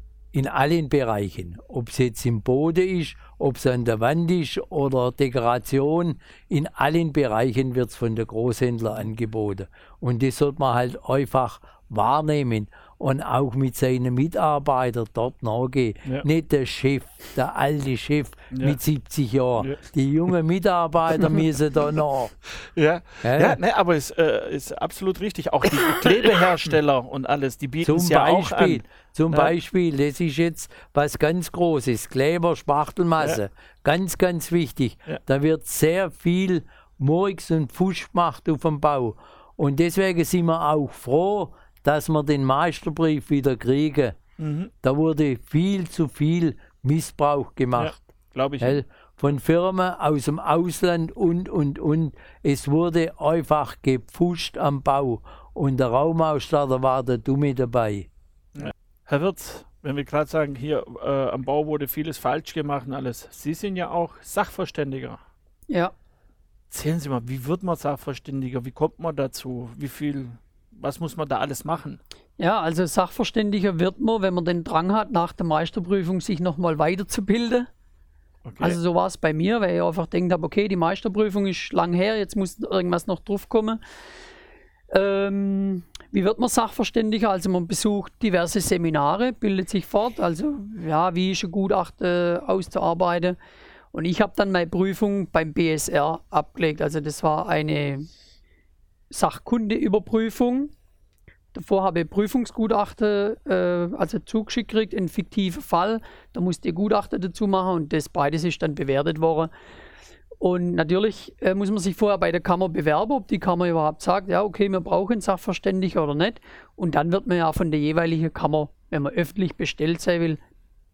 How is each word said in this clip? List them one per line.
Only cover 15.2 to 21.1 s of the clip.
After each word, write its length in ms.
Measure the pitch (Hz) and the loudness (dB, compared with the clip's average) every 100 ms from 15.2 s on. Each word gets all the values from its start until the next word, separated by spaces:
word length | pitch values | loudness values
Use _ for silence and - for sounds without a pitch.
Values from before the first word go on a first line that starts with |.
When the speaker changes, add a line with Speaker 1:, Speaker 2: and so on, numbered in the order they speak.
| 123 - | -4 -4
Speaker 1:
nachgehen. 520 | 117 113 127 135 120 98 135 | -4 -2 0 0 0 -2 -6
Speaker 2:
Ja. 140 | 135 | -2
Speaker 1:
Nicht 300 | 143 160 147 | 0 0 2
der 120 | 143 127 | 0 0
Chef, 380 | - 135 135 - - - - | -2 0 0 -4 -18 -8 -4
der 180 | 127 - | -2 0
alte 400 | 139 147 135 123 | 0 0 -2 -4
Chef 340 | - 147 139 - - | 0 -2 -2 -10 -12
Speaker 2:
Ja. 160 | 131 139 | -2 0
Speaker 1:
mit 120 | 143 | 0
siebzig 520 | - 147 - - 123 | 0 -2 -2 -4 0
Jahren. 380 | 131 127 117 131 | 2 2 0 -2
Speaker 2:
Ja. 40 | 143 - 151 | -6 -4 0
Speaker 1:
Die 140 | 135 | 2
jungen 320 | 151 180 175 160 | 2 2 2 2
Mitarbeiter 840 | 185 185 180 165 165 165 | 2 2 2 2 2 2